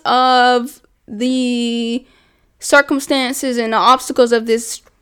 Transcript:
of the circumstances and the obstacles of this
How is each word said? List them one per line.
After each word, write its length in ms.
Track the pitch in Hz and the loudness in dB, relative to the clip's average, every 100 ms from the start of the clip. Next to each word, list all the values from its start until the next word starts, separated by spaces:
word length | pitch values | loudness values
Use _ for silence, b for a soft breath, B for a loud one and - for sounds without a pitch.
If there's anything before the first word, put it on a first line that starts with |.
| - | 0
of 760 | 247 254 254 247 247 240 - _ _ - | 2 4 4 4 2 -2 -14 _ _ -14
the 1000 | 208 247 254 247 240 233 233 233 240 - b b b b _ | -6 -2 -2 -2 -2 -2 -4 -4 -6 -10 b b b b _
circumstances 1000 | - 285 285 277 277 277 247 269 269 240 | 2 2 2 -2 -2 -2 -2 -4 -4 -4
and 160 | 226 | -2
the 40 | 220 | 2
obstacles 540 | 196 254 - 269 240 | 2 2 0 0 2
of 140 | 233 226 | 2 0
this 360 | 226 - - _ _ | -2 -4 -14 _ _